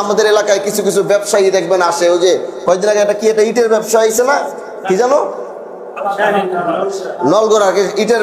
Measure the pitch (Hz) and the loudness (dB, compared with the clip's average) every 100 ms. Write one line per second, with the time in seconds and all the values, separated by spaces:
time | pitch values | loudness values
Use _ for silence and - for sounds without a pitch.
0 | 202 208 214 214 208 196 202 208 190 185 | 2 2 2 2 2 0 0 -2 0 0
1 | 170 202 - 208 190 190 170 185 170 175 | 2 0 2 2 2 2 0 2 2 2
2 | 175 175 180 170 - - - 185 208 208 | 2 2 2 2 -2 -4 0 0 2 2
3 | 208 202 220 214 220 233 226 220 220 220 | 0 0 0 2 2 2 2 0 2 2
4 | 220 220 247 285 - - - - 190 185 | 2 2 0 0 -2 -8 -14 -10 -2 0
5 | 247 294 - - - - - - - - | 2 0 0 -6 -12 -14 -16 -16 -14 -8
6 | 202 196 208 196 185 175 170 170 196 - | -6 -2 0 0 -2 -4 -4 -4 -4 -6
7 | 170 - 131 196 220 214 196 185 185 - | -8 -4 0 2 2 2 2 2 0 0
8 | 214 233 | 0 2